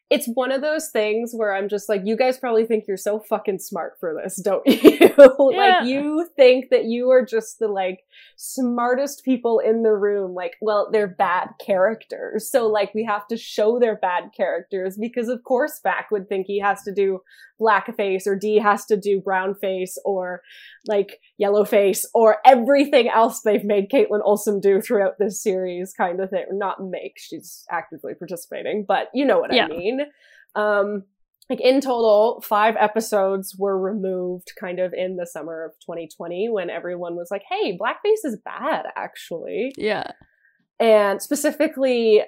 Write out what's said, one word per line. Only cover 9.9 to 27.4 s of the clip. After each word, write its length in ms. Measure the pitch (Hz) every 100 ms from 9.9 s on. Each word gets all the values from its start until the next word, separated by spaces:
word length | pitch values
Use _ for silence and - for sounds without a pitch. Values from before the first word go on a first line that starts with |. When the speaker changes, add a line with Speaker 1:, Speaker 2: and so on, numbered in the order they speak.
Speaker 1:
room. 400 | 208 202 202 190
Like, 200 | 180 175 -
well, 280 | 214 208 -
they're 160 | 214 208
bad 420 | 180 190 180 - -
characters. 840 | - 196 190 220 - - 95 214 -
So, 180 | 269 226
like, 260 | 214 202 214
we 80 | 226
have 220 | 208 -
to 100 | 233
show 400 | - - 214 240
they're 200 | 233 208
bad 340 | 185 180 196 -
characters 600 | 185 160 175 190 185 196
because, 280 | 226 247 226
of 160 | 247
course, 360 | - 247 302 -
Mac 260 | 196 175 -
would 180 | 214 190
think 160 | 196 190
he 120 | 202
has 220 | 202 196
to 100 | 208
do 260 | 190 196 185 _ - - -
blackface 680 | 220 196 - 226 196 190 202
or 80 | 196
Dee 220 | 208 214
has 240 | 214 202 -
to 100 | 208
do 240 | 202 196
brownface 680 | 190 190 190 196 196 190 185 -
or, 380 | - 190 180 180 _ - - - -
like, 340 | 208 196 - _ -
yellowface 640 | 202 208 202 214 202 - -
or 240 | 233 220 - 247
everything 600 | 262 233 277 285 285 233
else 340 | 220 226 -
they've 220 | 220 202
made 260 | 202 208 196
Caitlin 300 | - - 208
Olsen 360 | - 202 - 202
do 220 | 196 196
throughout 360 | - 220 190 -
this 240 | 208 190
series 520 | 220 185 185 175 190
kind 260 | - 190 180
of 100 | 190
thing. 160 | 190 -
Not 320 | 196 196 -
make, 300 | 190 175 - -
she's 460 | - 160